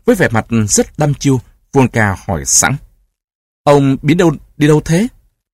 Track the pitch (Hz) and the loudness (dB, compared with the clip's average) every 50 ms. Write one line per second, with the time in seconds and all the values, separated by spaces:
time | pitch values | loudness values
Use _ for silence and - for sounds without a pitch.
0 | - 233 247 185 143 110 113 110 - - 117 113 107 101 - 240 240 - - - | 0 0 0 2 0 0 0 -2 -2 -2 -2 -2 -2 0 0 -2 -2 -2 -4 -4
1 | 156 147 139 - - 139 131 120 - _ _ _ _ _ - 139 127 - - 120 | -2 -2 -2 -2 -2 -2 -2 -2 -4 _ _ _ _ _ 0 2 2 2 0 0
2 | 107 101 90 - - - 95 73 69 - - - - - 143 - - _ _ _ | -2 -2 -2 -6 -6 -8 -8 -6 -4 -4 -2 -2 -2 -2 -4 -6 -10 _ _ _
3 | _ _ _ _ _ _ _ _ _ _ _ _ - 147 143 143 139 135 135 - | _ _ _ _ _ _ _ _ _ _ _ _ 0 2 2 4 2 0 -2 -2
4 | - 143 165 180 180 165 135 - - _ _ - 147 151 151 151 151 - 165 180 | 0 -2 0 2 2 0 0 -2 -12 _ _ -2 2 2 2 2 0 -2 -2 -2
5 | 226 254 _ _ _ _ _ _ _ _ | -2 -4 _ _ _ _ _ _ _ _